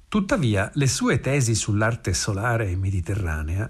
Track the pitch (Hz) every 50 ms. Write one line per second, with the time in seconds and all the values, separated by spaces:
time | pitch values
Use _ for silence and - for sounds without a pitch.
0 | - _ - 214 196 196 294 220 143 113 104 95 101 - - 147 139 131 - -
1 | 247 247 160 123 - 131 139 147 123 113 113 107 - - 104 104 110 113 120 120
2 | - 101 92 - - - 101 95 107 123 117 113 110 95 90 95 95 95 98 92
3 | 80 - 101 104 95 85 78 78 78 78 85 95 113